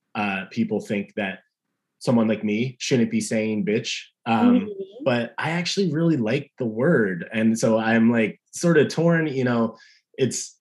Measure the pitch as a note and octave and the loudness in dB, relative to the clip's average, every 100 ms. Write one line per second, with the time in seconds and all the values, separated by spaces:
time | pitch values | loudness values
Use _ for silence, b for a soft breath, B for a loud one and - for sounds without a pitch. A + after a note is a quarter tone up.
0 | _ A2 G#2 F#2+ F#2+ - A2 G#2 - G2+ | _ -6 -4 -4 -6 -4 -2 -2 -4 -6
1 | F#2+ - G2 F2+ _ _ _ _ _ _ | -6 -6 -6 -8 _ _ _ _ _ _
2 | - A#2 A2 G#2+ G#2+ G#2 C3 - - B2+ | 0 2 2 0 -2 -2 -2 -6 -2 2
3 | A2+ A2+ G#2 A2 A2 G#2+ F#2+ A2+ - - | 2 0 -2 -2 -2 -2 -2 -2 -2 -10
4 | - _ A#3 - B3 G3 G#3 - - B3 | -12 _ -2 2 4 4 0 -10 -12 -6
5 | C#4 A#2+ A2+ - C#3+ E3+ E3+ - F#3 D3 | -2 -2 -4 -6 -4 -4 -4 -2 -2 0
6 | E3+ D3 G#2+ C#3+ - - A#2+ A2 D3 D3+ | 2 2 0 -2 -4 -8 -6 0 2 4
7 | G2+ F2 - A2+ A2+ A2+ A#2 A2 A2 A2+ | 2 -2 -6 0 2 2 2 2 2 4
8 | A2+ A#2 G#2+ - _ - F3 D#3+ A#2 - | 4 4 0 -4 _ -4 2 4 4 2
9 | E3+ E3 D#3 C3 B2 A#2 A2+ B B B | 2 2 0 0 0 2 0 B B B
10 | _ - B2+ - - _ | _ -2 -2 -2 -10 _